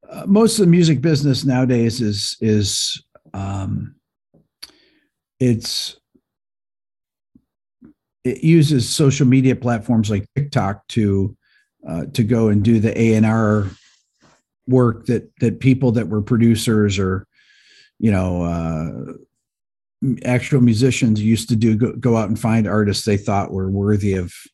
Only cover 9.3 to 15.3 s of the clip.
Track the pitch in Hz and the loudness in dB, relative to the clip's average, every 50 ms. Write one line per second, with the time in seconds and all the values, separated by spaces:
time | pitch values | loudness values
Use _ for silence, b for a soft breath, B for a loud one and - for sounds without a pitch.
9.3 | 127 135 131 131 123 - - 123 120 113 101 - 120 113 107 104 110 101 98 _ | 4 4 4 2 0 0 -2 -4 -4 -4 -2 0 0 0 0 0 -2 -4 -4 _
10.3 | _ - 143 143 - 135 98 98 98 - _ _ - 120 107 104 98 98 95 101 | _ -6 -6 -2 -2 -2 -2 -2 -6 -8 _ _ -4 -2 0 0 0 0 -2 -4
11.3 | 101 _ _ _ _ _ _ _ _ _ - - 82 85 73 - - - 117 104 | -6 _ _ _ _ _ _ _ _ _ -16 -12 -10 -10 -10 -10 -2 -2 0 0
12.3 | 123 113 113 110 104 104 98 113 117 113 107 113 - - 117 113 110 110 110 110 | 2 2 2 2 2 2 2 2 2 2 2 0 0 2 2 2 4 4 2 2
13.3 | 110 113 110 107 107 107 101 95 b b b b b b b _ _ _ _ _ | 2 2 2 2 2 2 0 -4 b b b b b b b _ _ _ _ _
14.3 | _ _ _ _ _ _ _ - 127 127 123 120 107 - - - 120 110 - - | _ _ _ _ _ _ _ 0 2 2 4 2 0 -2 -4 -4 -4 -4 -4 -8